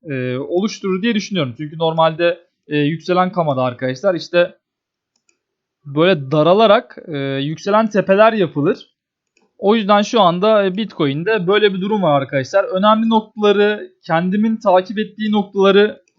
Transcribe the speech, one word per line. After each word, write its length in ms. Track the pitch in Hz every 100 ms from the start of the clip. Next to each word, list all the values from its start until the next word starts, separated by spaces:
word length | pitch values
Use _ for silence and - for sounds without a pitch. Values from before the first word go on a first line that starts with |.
| -
e, 260 | 135 127 123
oluşturur 640 | 143 175 208 - 196 185
diye 120 | 220
düşünüyorum. 400 | 214 190 196 135 117
Çünkü 220 | 151 160
normalde, 600 | 165 160 160 156 170 175 _ _ _
e, 120 | 147
yükselen 540 | 147 160 160 180 185
kamada 300 | 185 160 135
arkadaşlar 520 | 127 120 131 131 196
işte 400 | 170 156 175 175 - _ _ _ _ _ _ _ _ _ _ _ _
böyle 460 | 147 139 170 180 135
daralarak, 680 | 151 156 196 226 214 247 - -
e, 100 | 147
yükselen 720 | 139 135 139 156 202 208 220
tepeler 420 | 208 190 196 220
yapılır. 600 | 220 175 147 147 262 - _ _ _ _ _ _ _
O 180 | 196 226
yüzden 260 | 196 208
şu 180 | 208 233
anda, 460 | 185 175 208 220 196
e, 100 | 185
Bitcoin'de 680 | 220 - 147 139 170 220 175
böyle 280 | 208 208
bir 60 | 190
durum 220 | 196 214
var 200 | 175 143
arkadaşlar. 420 | 135 143 131 196
Önemli 440 | 190 185 208 220 226
noktaları, 840 | 226 220 - 208 202 208 208 - _ -
kendimin 500 | 165 180 208 220 220
takip 420 | 214 185 185 202
ettiği 340 | 214 - 214
noktaları 680 | 214 196 196 196 196 208 214 _